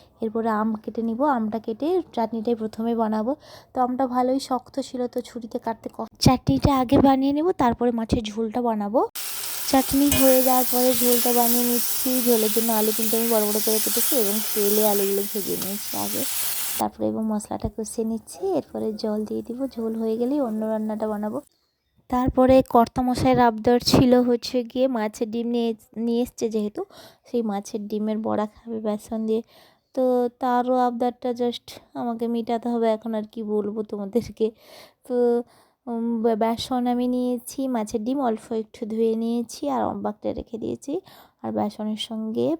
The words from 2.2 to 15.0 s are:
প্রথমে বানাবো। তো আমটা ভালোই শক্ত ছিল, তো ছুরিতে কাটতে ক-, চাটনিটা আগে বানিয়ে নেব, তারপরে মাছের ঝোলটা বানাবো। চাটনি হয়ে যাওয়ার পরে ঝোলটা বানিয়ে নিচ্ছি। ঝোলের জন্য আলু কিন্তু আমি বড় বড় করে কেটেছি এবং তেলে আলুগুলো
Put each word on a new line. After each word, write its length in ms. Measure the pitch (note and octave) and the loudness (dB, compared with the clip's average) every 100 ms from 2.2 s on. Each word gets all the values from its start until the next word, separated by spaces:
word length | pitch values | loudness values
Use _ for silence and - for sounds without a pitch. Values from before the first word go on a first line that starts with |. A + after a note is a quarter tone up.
| A3+ A3+ G#3+ A3+ | -2 -2 -2 -2
প্রথমে 400 | A3 - A3+ A#3 | -4 -4 -2 0
বানাবো। 400 | A3 G#3+ G#3+ D4 - - - | 0 0 -2 -4 -8 -20 -6
তো 80 | C4 | -2
আমটা 260 | B3 B3+ C4 | 0 0 0
ভালোই 320 | B3 B3+ C4+ | 2 2 0
শক্ত 400 | - B3 - - | 0 -4 -4 -8
ছিল, 280 | B3+ B3 B3 | -6 -6 -6
তো 140 | B3 | -6
ছুরিতে 380 | A3 A#3+ A3 B3 | -8 -10 -8 -6
কাটতে 300 | A#3 A3 A#3 - | -6 -6 -10 -10
ক-, 80 | A3+ - | -12 2
চাটনিটা 560 | - B3+ - C4+ D4 C4+ | 4 4 2 2 4 2
আগে 220 | B3 C#4 | 4 6
বানিয়ে 360 | C#4 C4 C#4 | 6 4 2
নেব, 180 | C#4+ E4+ | 2 0
তারপরে 400 | - B3+ A#3 A#3+ | 2 2 2 0
মাছের 320 | A3+ A3+ B3 | 0 0 -2
ঝোলটা 380 | G#3+ G#3 A3+ A#3+ | -2 -4 -4 -2
বানাবো। 460 | A#3+ G#3+ G3+ A#3+ A4+ - - - - - - | 0 0 0 0 0 -4 -10 -8 -8 -8 2
চাটনি 420 | C4+ - C#4 C#4+ C4 | 2 4 2 4 6
হয়ে 220 | C4+ B3+ | 6 6
যাওয়ার 220 | B3+ B3+ B3+ | 4 4 2
পরে 220 | B3 B3+ | 2 4
ঝোলটা 400 | A#3+ B3 A#3+ B3 | 4 4 4 4
বানিয়ে 300 | A#3+ A#3 A#3+ | 4 4 2
নিচ্ছি। 580 | A#3+ A#3+ - - C4 B3+ A#3+ | 2 0 -2 -2 0 2 4
ঝোলের 240 | A3+ G#3+ A3+ | 4 4 2
জন্য 160 | A3+ | 2
আলু 200 | A3 G#3+ G#3+ | 2 2 0
কিন্তু 200 | A3 A3+ | 0 0
আমি 100 | A#3 | 2
বড় 140 | A3+ | 2
বড় 180 | G#3 G#3 A3 | 0 0 2
করে 140 | A3 | 0
কেটেছি 360 | G#3+ A#3+ - C#4+ | 0 0 0 2
এবং 180 | G3+ G#3+ G#3+ G#3+ | 0 -2 -2 -2
তেলে 340 | G3+ G#3+ G#3+ | 2 2 2
আলুগুলো 320 | G3+ | 2